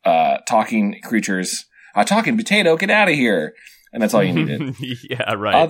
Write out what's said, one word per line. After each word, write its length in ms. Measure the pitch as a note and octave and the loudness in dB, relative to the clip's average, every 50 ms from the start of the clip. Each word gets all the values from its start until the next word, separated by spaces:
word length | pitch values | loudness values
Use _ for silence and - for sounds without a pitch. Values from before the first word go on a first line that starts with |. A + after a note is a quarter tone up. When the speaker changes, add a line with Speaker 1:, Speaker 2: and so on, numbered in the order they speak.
| - | 0
Speaker 1:
uh, 340 | F#2 E2 D#2+ D#2 D2 C#2 - - - | 0 2 2 2 2 0 -2 -2 0
talking 520 | A#2+ A2 A2 - A#2 A2 G#2 G2+ G2+ - - | 0 0 0 0 0 0 0 0 -2 -6 -8
creatures, 600 | - A#2 G#2+ G2 - G2 F#2 F#2 F2+ - - - _ _ _ - - - | -4 -2 -2 -2 -2 -4 -4 -4 -6 -8 -10 -12 _ _ _ -18 -6 0
a 80 | F3 G3 | 0 2
talking 300 | - G3 A3 G#3+ - A#2 A2 | 2 2 0 0 0 0 -2
potato, 380 | A2+ - G3 G#3 G3 E3 D#3+ D#3+ | 0 0 0 2 4 2 2 2
get 120 | G3 G3+ | 0 0
outta 240 | G#3 G#3+ G3+ F3+ D3+ | 2 2 2 2 2
here, 400 | D3 B2+ A#2 G2 F2 - - - - - - - _ _ _ | 2 2 2 2 0 -2 -4 -8 -14 -20 -20 -20 _ _ _
and 100 | - A#2 A2 | -6 -4 -2
that's 100 | G#2+ - | 0 2
all 100 | - G2 | 2 2
you 100 | F2+ F2 | 2 2
needed. 420 | E3 D#3 D3+ C#3+ - D3+ C3 B2+ - | 0 0 -2 -2 -6 -6 -8 -8 -10
Speaker 2:
<laughs> 320 | B2+ B2+ A#2+ A#2+ - - | -10 -10 -10 -10 -10 -10
Yeah, 240 | B2+ A#2 A2 - A2 | -8 -6 -4 -4 -4
right. 220 | G2 G#2 G#2 G2 C3+ E3 | -4 -2 2 2 2 2